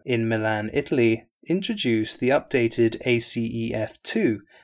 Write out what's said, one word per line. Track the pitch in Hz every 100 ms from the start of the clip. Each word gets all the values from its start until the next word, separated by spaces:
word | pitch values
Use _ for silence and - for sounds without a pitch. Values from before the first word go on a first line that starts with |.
| -
in | 117 113
Milan, | 110 110 107 107
Italy, | - 147 143 117 113 - _ -
introduced | 180 190 208 127 113 110 -
the | 127
updated | 143 - 135 117 - 113 - 139
A | 120
C | - 120 113
E | 117 113
F | 113 107 -
two, | - 226 175 104 - _